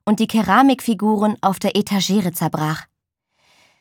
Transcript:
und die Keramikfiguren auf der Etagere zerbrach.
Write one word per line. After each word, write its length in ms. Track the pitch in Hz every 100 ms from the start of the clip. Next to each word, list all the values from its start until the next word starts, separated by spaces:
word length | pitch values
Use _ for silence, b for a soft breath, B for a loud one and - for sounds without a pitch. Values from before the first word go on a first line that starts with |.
| -
und 160 | 208
die 60 | 226
Keramikfiguren 1080 | 226 202 214 269 254 - 202 214 214 214 -
auf 180 | 196 180
der 160 | 208 202
Etagere 560 | - 202 - 208 175
zerbrach. 540 | - 160 156 156 160 - _ _ _ _ _ _ _ _ _